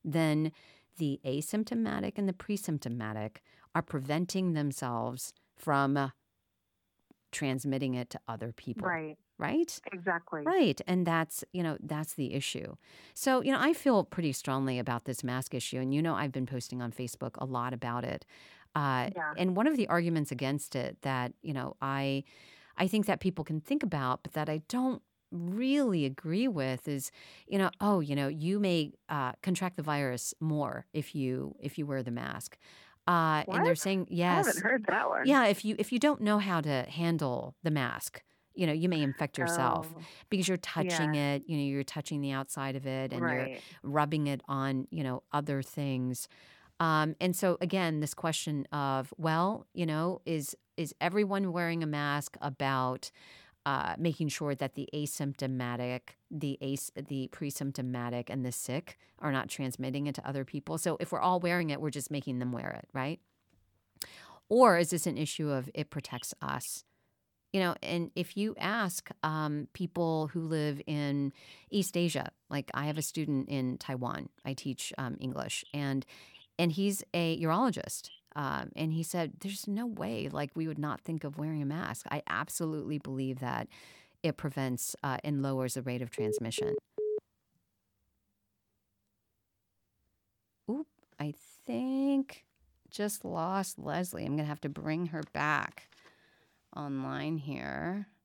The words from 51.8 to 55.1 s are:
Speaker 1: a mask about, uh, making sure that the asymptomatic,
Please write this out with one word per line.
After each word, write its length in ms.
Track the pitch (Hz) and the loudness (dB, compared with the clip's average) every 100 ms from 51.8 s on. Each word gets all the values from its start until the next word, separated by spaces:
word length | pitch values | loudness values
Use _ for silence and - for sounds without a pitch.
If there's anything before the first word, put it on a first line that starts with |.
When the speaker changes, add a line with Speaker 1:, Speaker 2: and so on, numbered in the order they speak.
Speaker 1:
a 40 | 156 | 0
mask 480 | 147 147 147 - - | 0 0 0 -2 -6
about, 680 | 143 131 135 135 127 127 - _ - - - _ 147 | -6 0 2 4 2 -2 -8 _ -20 -20 -20 _ -2
uh, 300 | 135 - - | 0 0 0
making 320 | 170 151 156 | 0 2 -2
sure 260 | - 147 139 | 0 -2 -2
that 200 | 135 - | -2 -4
the 120 | 135 | -6
asymptomatic, 1200 | 151 147 | -4 -4